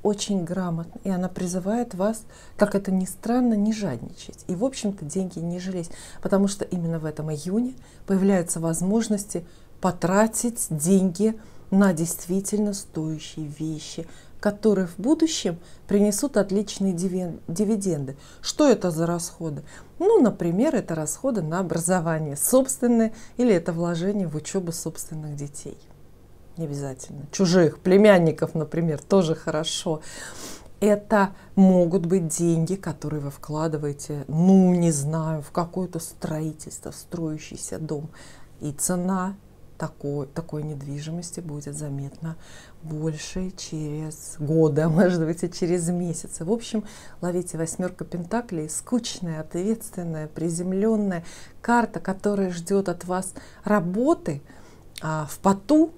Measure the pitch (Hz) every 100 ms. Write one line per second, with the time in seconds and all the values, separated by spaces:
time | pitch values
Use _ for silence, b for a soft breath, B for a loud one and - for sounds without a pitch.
0 | 202 202 - 196 165 175 180 165 170 -
1 | 196 185 185 185 180 185 180 233 240 175
2 | 196 226 - B B - 202 196 196 190
3 | 185 - - 247 247 214 208 214 196 117
4 | 135 - - - - 180 254 262 208 196
5 | 147 190 185 175 165 175 180 185 170 B
6 | B B 180 196 196 196 - 180 165 165
7 | 156 151 156 151 160 208 247 262 B B
8 | - 190 196 190 175 170 165 165 175 220
9 | 220 208 202 - B B B B 185 175
10 | 170 196 220 226 240 233 - 156 156 190
11 | 190 170 214 226 B B B 196 202 160
12 | 165 - - 190 196 208 208 202 - 165
13 | 156 156 - - 151 147 156 151 - -
14 | 165 B B B 208 208 220 190 180 -
15 | 233 320 320 - 196 170 B B - 202
16 | 208 208 285 226 196 196 208 - 196 170
17 | 185 180 180 160 - 165 208 220 196 151
18 | 135 139 B B - - 294 226 185 160
19 | 170 170 170 - 165 143 - B B -
20 | 359 453 240 - 170 175 294 269 - 160
21 | 151 - 269 220 156 170 185 165 165 185
22 | 165 160 156 143 - 254 262 - 240 233
23 | 220 B B B 247 180 170 165 170 170
24 | 185 208 175 151 147 196 175 165 160 160
25 | - 156 151 147 143 - 156 - - -
26 | - - - - - - 160 143 139 131
27 | - 143 143 - 185 185 160 - - 190
28 | 214 190 165 156 165 160 151 160 165 147
29 | - 196 165 160 - 151 165 - - 151
30 | B B B B B B B - 208 202
31 | 202 214 196 B B - 190 185 175 190
32 | 170 190 165 - 170 165 160 190 180 151
33 | 151 151 143 139 - 151 160 156 147 143
34 | - 147 - 156 180 190 185 180 170 151
35 | 143 160 160 156 143 - 170 180 180 170
36 | - - 165 156 156 156 - - - -
37 | - 175 160 156 - - - - 156 151
38 | 156 B B B B - 147 147 - 180
39 | 180 190 185 196 - - - - 160 -
40 | 143 143 139 - 165 151 151 147 139 143
41 | 156 165 175 - 170 147 147 151 151 139
42 | 139 - 160 160 B B B B 156 156
43 | 160 151 - 185 185 - - 156 151 151
44 | 156 156 - - 147 160 156 143 160 156
45 | 185 180 160 175 175 - 180 175 170 175
46 | 175 165 - - 165 233 - 220 214 B
47 | B B 175 180 175 160 165 - 180 185
48 | 175 175 170 226 240 170 156 - - 247
49 | 233 - 175 156 156 175 190 226 - -
50 | 170 156 156 - 165 165 180 190 220 220
51 | 208 170 170 B B - - 240 226 170
52 | - 190 208 202 190 175 170 196 190 170
53 | 175 180 185 - B B - 208 170 190
54 | 262 339 - 143 B B B B - -
55 | 156 156 147 - 196 196 - 302 330